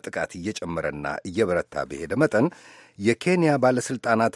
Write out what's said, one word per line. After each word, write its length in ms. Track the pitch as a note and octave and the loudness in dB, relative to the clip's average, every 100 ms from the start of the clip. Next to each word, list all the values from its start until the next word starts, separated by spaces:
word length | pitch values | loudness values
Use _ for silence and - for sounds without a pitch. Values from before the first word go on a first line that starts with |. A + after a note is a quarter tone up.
ጥቃት 300 | - E2+ D#2+ | -4 -6 -6
እየጨመረና 720 | F2+ G2 - F2 E2 D2+ C#2+ C#2+ - G2 | -6 -6 -6 -6 -4 -6 -6 -6 -8 -4
እየበረታ 580 | F2+ F#2+ F2 - C#2+ C2+ | 0 2 0 -2 -6 -6
በሄደ 280 | C#2+ E2 C3 | -8 -4 0
መጠን 300 | D#3 G#2+ E3+ - - - - - | 2 2 0 -2 -20 -20 -20 -2
የኬንያ 520 | G#2 A2+ F3+ F#3 D#3 C#3 | 0 2 2 2 4 4
ባለሥልጣናት 760 | B2+ B2+ - B2+ A#2+ A2+ A2+ | 4 2 -2 -4 0 2 2